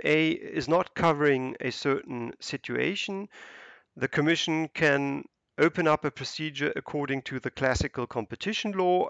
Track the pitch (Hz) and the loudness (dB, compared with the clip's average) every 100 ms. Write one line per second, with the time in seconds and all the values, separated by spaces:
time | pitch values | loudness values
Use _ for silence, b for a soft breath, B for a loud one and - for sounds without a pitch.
0 | 147 156 160 170 - 160 135 170 - - | 2 2 2 0 -4 -4 2 2 2 2
1 | 170 147 147 131 131 - 127 - 143 139 | 2 4 4 4 0 -4 -6 -2 0 0
2 | - 123 117 - - 143 - 120 139 202 | -2 -6 -6 -8 -8 -8 -4 0 0 -2
3 | - 196 208 B B B B B B - | -4 -6 -8 B B B B B B -6
4 | 131 - 147 165 - 156 160 - 151 139 | -2 0 2 2 2 0 -2 2 4 4
5 | 139 139 - _ _ - 156 175 160 156 | 2 -4 -8 _ _ 2 2 4 2 4
6 | 147 - 131 - 156 135 147 - - 147 | 0 -6 -8 -6 -6 -2 -2 -2 -6 -4
7 | 139 135 - 131 127 - 135 123 139 - | -2 -2 -4 -6 -6 0 0 2 -2 -4
8 | 120 123 107 117 196 220 214 190 180 180 | -6 -4 -6 -6 -6 -4 -4 0 2 2